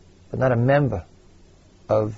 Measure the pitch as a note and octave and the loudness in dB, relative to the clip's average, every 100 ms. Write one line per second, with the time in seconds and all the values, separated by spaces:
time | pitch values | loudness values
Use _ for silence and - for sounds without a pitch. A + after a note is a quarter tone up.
0 | - - - A#2 B2+ A#2 B2 C#3 C#3 G#2 | -20 -20 -12 -2 0 2 2 2 0 -4
1 | - - - - - - - - - A2 | -10 -20 -20 -20 -20 -20 -20 -14 -2 -2
2 | G#2+ | -2